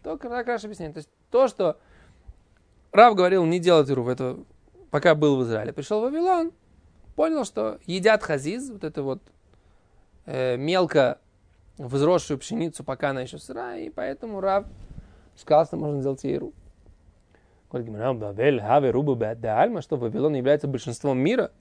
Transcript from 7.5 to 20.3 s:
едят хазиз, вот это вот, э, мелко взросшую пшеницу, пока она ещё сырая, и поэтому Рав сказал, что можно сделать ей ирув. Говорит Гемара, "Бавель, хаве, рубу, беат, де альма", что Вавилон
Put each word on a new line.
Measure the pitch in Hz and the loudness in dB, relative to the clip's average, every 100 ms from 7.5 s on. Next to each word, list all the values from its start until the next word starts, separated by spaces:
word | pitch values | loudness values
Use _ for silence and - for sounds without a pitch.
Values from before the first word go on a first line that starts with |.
| - 214 - - | -4 -4 -6 -6
едят | 185 202 214 | 0 4 2
хазиз, | - 143 143 226 269 | 0 -4 -4 -6 -10
вот | 208 | -10
это | 156 151 | -10 -6
вот, | 135 135 _ _ _ _ _ _ _ _ _ _ - | -6 -8 _ _ _ _ _ _ _ _ _ _ -10
э, | 135 127 123 | -4 -4 -2
мелко | 147 185 175 151 127 127 _ _ _ _ _ - | 0 0 2 4 2 0 _ _ _ _ _ -14
взросшую | 127 139 147 175 - 139 | -4 0 2 2 0 -8
пшеницу, | - 226 165 - | -6 -4 -4 -6
пока | - 131 143 | -10 -4 -4
она | 135 | -4
ещё | 127 147 | -8 -14
сырая, | - - 247 - | -14 -12 -10 -10
и | - | -12
поэтому | - - 277 226 202 | -8 -8 -8 -10 -4
Рав | 190 196 208 - - - - - _ _ | -2 -2 -4 -18 -18 -18 -20 -20 _ _
сказал, | - 147 160 | 2 4 4
что | 165 | -4
можно | 151 143 | -4 -2
сделать | 135 135 | -4 -4
ей | 139 143 | -4 -4
ирув. | - - - _ - _ _ _ _ _ _ _ _ | -6 -14 -20 _ -20 _ _ _ _ _ _ _ _
Говорит | 131 117 | -10 -8
Гемара, | 107 123 | -4 -4
"Бавель, | 123 104 101 135 131 | -4 -6 0 2 2
хаве, | 101 139 131 | 2 4 4
рубу, | 117 147 120 | 2 0 0
беат, | 110 117 | -2 -4
де | 113 | -2
альма", | 110 202 214 | 2 2 0
что | - 139 | -6 -4
Вавилон | 117 214 151 | -4 -2 -2